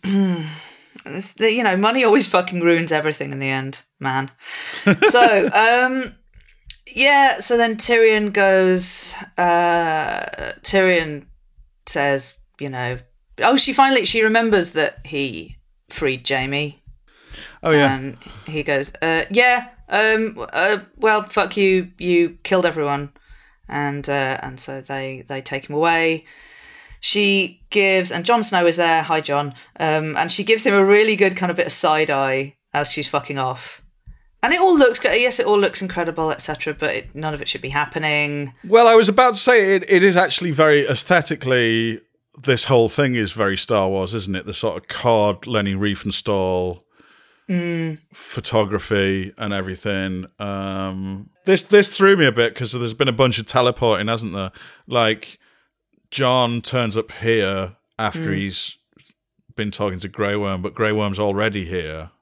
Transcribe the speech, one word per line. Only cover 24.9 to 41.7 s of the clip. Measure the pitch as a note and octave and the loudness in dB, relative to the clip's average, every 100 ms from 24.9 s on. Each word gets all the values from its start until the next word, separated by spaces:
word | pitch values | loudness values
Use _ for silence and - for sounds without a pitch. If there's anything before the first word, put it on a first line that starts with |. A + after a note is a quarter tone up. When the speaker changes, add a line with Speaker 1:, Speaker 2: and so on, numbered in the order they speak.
| C#3 C3+ C3 B2 | -8 -8 -12 -10
Speaker 2:
they | C3+ | -10
take | C3 C3+ - | -8 -8 -6
him | D3 | -2
away. | E3 E3 E3 D#3+ - - - - - - - - | 2 2 0 -2 -8 -20 -20 -20 -20 -20 -20 -8
She | - G3+ G3+ G3 F#3 F3+ _ | -4 0 2 2 -2 -8 _
gives, | G#3 G3 F#3+ F3+ | 0 2 2 0
and | - | -4
Jon | F3 A#3+ | 0 2
Snow | G#3+ F#3 F3 | 2 2 2
is | E3 | 2
there, | E3+ D#3+ | 2 2
hi | D#3+ D#3+ | 0 -4
Jon, | D3+ C#3+ D3 C3 - - | -2 -2 -4 -10 -20 -6
um, | D#3+ D#3 D#3 - | -2 0 -2 -4
and | E3+ | -2
she | F#3 | -2
gives | G3+ A3 | 0 2
him | - | 4
a | G3+ | 4
really | G3 G3+ G#3+ G#3 | 6 6 4 2
good | G3 F#3 | 0 0
kind | F3+ | -4
of | F3+ | -2
bit | E3+ | -2
of | |
side | - E3+ D#3 D#3 | 0 2 2 0
eye | C#3 C3+ C3+ C#3 _ _ | 0 0 -2 -6 _ _
as | D3 D3 | -4 -4
she's | - C#3+ | -4 -4
fucking | D3 - C#3 | -4 -4 -6
off. | C3 B2+ - - _ _ - - _ _ | -4 -6 -12 -18 _ _ -20 -20 _ _
And | A#3+ | -2
it | F4 | 2
all | F#4+ E4 | 4 6
looks | B3+ A#3+ | 4 4
good. | B3 G3 | 0 2
Yes, | B3 A#3+ | 0 0
it | |
all | A3+ G#3 | 2 2
looks | G3 - | 2 -2
incredible, | F#3 F3 E3+ E3 D#3+ | -6 -4 -4 -2 -4
et | C#3+ | -2
cetera, | - D3+ - | -6 -6 -8
but | D3 D3+ | -6 -4
it, | - - | -6 -8
none | C#3 D#3 | -10 -8
of | D3 | -8
it | - | -8
should | - | -8
be | C3 | -4
happening. | C#3 D3 E3 D#3 D3 D3 D3 C#3+ - - | -4 -4 -4 -2 0 -2 -4 -8 -12 2
Speaker 1:
Well, | A3 A#3 | 6 8
I | |
was | A3+ G#3 | 8 6
about | G3+ B3+ | 4 4
to | G#3+ | 4
say, | - B3 F#3+ | 4 4 4
it, | F#3+ F#3+ | 0 4
it | F#3+ | 4
is | G3 F3+ | 6 4
actually | F3+ - F3 | 2 0 -4
very | C#3+ D#3 D3 B2+ | 2 4 4 2
aesthetically, | B2+ - E3+ D3 D#3 C3 B2+ A#2 | -2 2 0 0 -6 -2 0 2